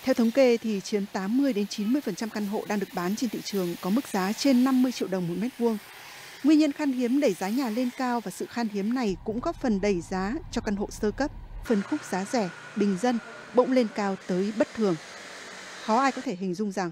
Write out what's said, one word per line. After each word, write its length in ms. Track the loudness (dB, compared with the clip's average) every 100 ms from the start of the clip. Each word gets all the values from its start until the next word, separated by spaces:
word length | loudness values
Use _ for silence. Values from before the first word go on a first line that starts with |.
Theo 100 | 2
thống 160 | 4 4
kê 260 | 6 6 6
thì 240 | 2 -2
chiếm 260 | 0 -2 -2
tám 300 | -4 0 2
mươi 160 | 2
đến 140 | 2 -2
chín 260 | -2 0
mươi 100 | 0
phần 120 | 0
trăm 160 | -4 -6
căn 160 | -4 -4
hộ 180 | -4 -2
đang 120 | -4
được 60 | -2
bán 220 | -2 -2 0
trên 140 | -2
thị 100 | -4
trường 300 | -4 -2 -2 -2
có 100 | 0
mức 180 | 0 0
giá 240 | -2 -2
trên 320 | 2 4 6
năm 180 | 6 4
mươi 100 | 4
triệu 160 | 0 -2
đồng 200 | 0 -2
một 60 | -2
mét 140 | -4 0
vuông. 200 | 0 0 -6 -18 -18 -18 -18 0
Nguyên 160 | 6 6
nhân 140 | 6
khan 200 | 2 -2
hiếm 280 | 0 2 4
đẩy 140 | 2
giá 140 | 2 -2
nhà 220 | 0 0
lên 200 | 0 -2 -2
cao 240 | -2 0
và 100 | -4
sự 160 | -8 -6
khan 220 | -4 -2
hiếm 260 | -2 0
này 220 | 0 0 -2
cũng 160 | -4 -4
góp 160 | -4 -2
phần 240 | 0 2
đẩy 200 | 2 0
giá 340 | 0 -2 -2 -4 -4
cho 100 | -4
căn 160 | -2 -2
hộ 140 | -4
sơ 200 | -2 -2
cấp, 200 | 0 -4 -4 -14 -12
phân 180 | 0 0
khúc 220 | 2 -4 -2
giá 140 | -4
rẻ, 240 | -2 -2 -2 -6 -8 0
bình 220 | 2 2
dân 160 | 2 0 -4 -16 2
bỗng 180 | 2 4
lên 140 | 4 2
cao 220 | 0 -2 -2 -2
tới 260 | 0 0 0
bất 100 | -2
thường. 220 | 2 2 2 -4 -16 -16 -16 -16 -16 -16 -10
Khó 140 | 0 2
ai 120 | 2
có 100 | 0
thể 120 | -6
hình 200 | -4 -4
dung 180 | -2 -2
rằng 180 | -2 -4